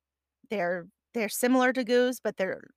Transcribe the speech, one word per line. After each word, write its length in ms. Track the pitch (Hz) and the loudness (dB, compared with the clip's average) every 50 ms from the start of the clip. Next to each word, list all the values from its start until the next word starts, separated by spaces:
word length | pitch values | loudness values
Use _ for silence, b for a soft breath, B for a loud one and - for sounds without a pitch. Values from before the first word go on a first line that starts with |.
| _ _ _ _ _ _ _ _ _ _ | _ _ _ _ _ _ _ _ _ _
They're, 380 | 226 202 180 175 180 180 170 175 _ _ _ _ _ | -4 -4 -2 -2 -2 -4 -8 -14 _ _ _ _ _
they're 160 | 233 220 - | -4 -4 -4
similar 420 | - - - 247 254 262 254 254 | -4 -2 2 2 4 4 4 2
to 120 | 247 254 254 | 2 0 -2
goos, 360 | 208 247 247 247 247 254 - | 2 2 2 2 2 0 -2
but 180 | _ 220 - - | _ -6 -4 -2
they're 240 | 190 190 147 82 - - _ | -4 -4 -4 -8 -10 -20 _